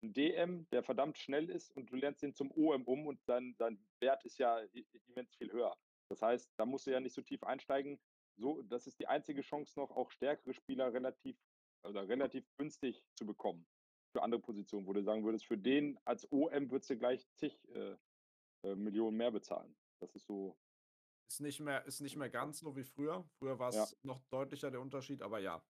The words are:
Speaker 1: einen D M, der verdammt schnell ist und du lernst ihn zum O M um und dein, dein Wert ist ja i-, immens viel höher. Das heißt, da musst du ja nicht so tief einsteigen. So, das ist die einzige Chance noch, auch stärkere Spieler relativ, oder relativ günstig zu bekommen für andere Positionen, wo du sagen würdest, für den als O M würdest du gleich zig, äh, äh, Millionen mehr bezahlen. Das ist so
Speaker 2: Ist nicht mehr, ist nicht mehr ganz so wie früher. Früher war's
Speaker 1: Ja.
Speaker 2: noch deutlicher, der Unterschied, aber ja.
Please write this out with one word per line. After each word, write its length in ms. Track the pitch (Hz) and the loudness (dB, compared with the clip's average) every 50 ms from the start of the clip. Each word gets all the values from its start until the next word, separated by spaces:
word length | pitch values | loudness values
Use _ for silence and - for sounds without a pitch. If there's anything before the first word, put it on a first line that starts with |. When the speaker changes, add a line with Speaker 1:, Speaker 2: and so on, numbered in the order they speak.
| - | -8
Speaker 1:
einen 100 | 113 101 | -4 2
D 180 | 127 143 160 180 | 4 4 4 6
M, 340 | - 170 175 180 175 160 - | 4 2 2 2 -4 -6 0
der 120 | - 127 117 | 2 2 2
verdammt 360 | - 131 107 135 156 151 - | 2 2 2 2 0 0 -6
schnell 320 | - - 135 143 156 175 | -4 0 2 2 2 2
ist 200 | 185 170 - - | -2 -6 -8 -8
und 200 | _ - 127 107 | _ -12 -10 -6
du 60 | 123 | -2
lernst 260 | 131 135 143 143 _ - | 0 0 0 0 _ -4
ihn 120 | 143 131 | -4 -2
zum 160 | - - 139 - | -2 -4 -2 4
O 200 | 160 151 156 151 | 4 6 6 6
M 120 | 131 127 | 4 4
um 220 | 120 127 139 151 | 2 0 0 0
und 140 | 151 139 127 _ | -4 -6 -6 _
dein, 300 | - 123 123 127 127 123 _ | 2 2 2 2 -2 -2 _
dein 200 | 117 113 113 98 104 _ _ _ | 0 0 0 -2 -12 _ _ _
Wert 240 | - 127 135 135 - | 4 4 4 4 2
ist 140 | 117 - - | -12 -2 2
ja 240 | 135 120 117 117 110 98 95 | 4 4 4 2 0 -6 _
i-, 120 | 120 110 _ _ 113 _ _ | -14 -14 _ _ -20 _ _
immens 260 | 120 127 127 - - | -10 -10 -10 -10 -10
viel 160 | _ 123 104 98 | _ -10 -6 0
höher. 240 | 117 123 151 151 _ _ _ _ _ _ _ | 0 2 2 0 _ _ _ _ _ _ _
Das 120 | - - - | -6 2 4
heißt, 280 | 113 120 120 - _ _ | 4 4 4 2 _ _
da 80 | _ 110 | _ 0
musst 220 | 117 131 135 - | 0 0 -2 0
du 60 | 139 131 | 2 2
ja 80 | 127 | 2
nicht 140 | 131 127 - | 2 0 -4
so 80 | - 127 | -6 -6
tief 200 | - 143 131 - | -6 -6 -6 -2
einsteigen. 560 | - 127 135 - _ 139 135 143 139 143 147 _ _ _ _ _ _ _ | -2 -2 -4 0 _ 2 2 2 0 -4 -10 _ _ _ _ _ _ _
So, 260 | - 104 135 156 165 - | -4 -2 -2 0 -2 -4
das 240 | - 117 120 - | -4 -4 -4 -4
ist 120 | 139 - _ | -6 -8 _
die 80 | - | 0
einzige 360 | - 120 151 143 - 151 139 135 | 2 2 2 2 -2 -4 -4 -4
Chance 360 | - - 147 147 - - - | -4 -4 -4 -6 -6 -4 -4
noch, 120 | 139 131 | -4 -4
auch 200 | - - 127 - | 0 -2 -2 -2
stärkere 440 | - - - 131 147 - - - 127 | -2 -2 0 0 0 0 -2 -8 -8
Spieler 380 | - _ _ 135 127 135 127 117 | -8 _ _ 0 2 2 2 2
relativ, 440 | 127 127 131 127 _ _ 131 123 _ _ _ _ _ _ _ _ _ _ | 2 0 0 -4 _ _ -10 -10 _ _ _ _ _ _ _ _ _ _
oder 220 | 87 104 101 98 92 | -6 -4 -4 0 0
relativ 420 | 113 127 139 139 131 135 123 _ _ | 2 2 2 0 0 -4 -8 _ _
günstig 480 | _ 143 151 - - - 131 113 - - _ _ | _ -4 -4 -4 -2 -2 -2 -2 -2 -10 _ _
zu 100 | - 120 | -10 -6
bekommen 380 | 104 104 - - 104 87 85 85 _ _ _ _ _ _ _ _ _ _ | -6 -6 -2 -2 -2 -2 -2 -10 _ _ _ _ _ _ _ _ _ _
für 60 | 123 - | 0 0
andere 180 | 110 117 117 | 2 0 0
Positionen, 460 | - - 110 101 101 - - 104 98 | -2 -4 -8 -8 -6 -6 -6 -6 -4
wo 60 | 90 98 | 0 0
du 100 | 101 101 | 2 2
sagen 220 | 98 110 110 107 | 2 2 2 2
würdest, 220 | 107 110 107 - | 2 0 0 0
für 120 | - 117 107 | -2 -4 0
den 400 | 95 120 135 143 147 147 139 - _ | 4 4 6 6 4 2 -2 -4 _
als 200 | - 123 117 - - - | -2 -2 -2 -2 0 2
O 160 | 139 143 165 | 4 4 4
M 220 | - 143 143 127 | 4 0 0 2
würdest 180 | 123 135 - - | 0 -2 0 0
du 60 | 139 | -2
gleich 320 | 113 117 120 127 120 - _ _ | 2 4 2 2 2 -2 _ _
zig, 280 | _ - 147 - - _ - | _ -4 -4 -4 -6 _ -14
äh, 280 | - 104 101 101 95 - _ _ _ _ _ _ _ _ _ _ _ _ _ | -10 -8 -8 -8 -8 -12 _ _ _ _ _ _ _ _ _ _ _ _ _
äh, 100 | 98 98 | -2 -2
Millionen 420 | 95 104 107 98 107 113 110 110 | 0 0 0 2 2 2 2 2
mehr 140 | 110 117 120 | 2 2 2
bezahlen. 460 | 117 101 - - - - - - - _ _ _ _ _ | 2 0 -2 -2 -4 -4 -6 -8 -20 _ _ _ _ _
Das 140 | - - - | -14 -12 -12
ist 100 | - - | -14 -8
so 300 | _ 107 98 98 95 85 _ _ _ _ _ _ _ _ _ _ _ _ _ _ _ | _ -4 -4 -4 -6 -8 _ _ _ _ _ _ _ _ _ _ _ _ _ _ _
Speaker 2:
Ist 100 | - - | -10 -6
nicht 200 | 143 147 139 - | -6 -6 -6 -4
mehr, 240 | 151 147 139 135 - | -2 0 0 0 -2
ist 160 | 143 135 - | -4 -8 -8
nicht 160 | 143 139 120 | -8 -6 -6
mehr 140 | 147 143 120 | -4 -6 -2
ganz 280 | - 120 127 147 151 - | -2 -2 -2 -2 -4 -8
so 160 | - 156 135 | -8 -8 -8
wie 80 | 135 131 | -8 -8
früher. 400 | - - - 143 151 165 185 180 156 _ _ | -10 -6 -4 -2 -2 -2 -4 -6 -10 _ _
Früher 200 | 143 135 135 123 | -4 -4 -2 0
war's 180 | 127 123 120 | 0 0 2
Speaker 1:
Ja. 100 | 107 107 107 - _ _ | 2 0 0 -2 _ _
Speaker 2:
noch 200 | 135 127 131 _ _ | -8 -8 -8 _ _
deutlicher, 400 | - 131 139 139 147 139 143 143 | -4 -4 -4 -4 -6 -6 -6 -6
der 100 | 127 127 | -6 -6
Unterschied, 420 | 127 135 131 139 123 - 143 - 113 | -8 -6 -6 -8 -6 -6 -8 -6 -6
aber 160 | 104 107 110 | -4 -4 -2
ja. 240 | 98 95 85 82 - _ | -2 -2 -4 -4 -8 _